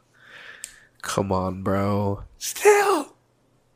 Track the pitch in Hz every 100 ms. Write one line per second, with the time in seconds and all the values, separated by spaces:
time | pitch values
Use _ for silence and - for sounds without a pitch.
0 | _ _ - - - - - - - _
1 | - - 101 95 92 95 98 98 101 101
2 | 101 101 - - - - 415 403 403 349
3 | 277 _ _ _ _ _ _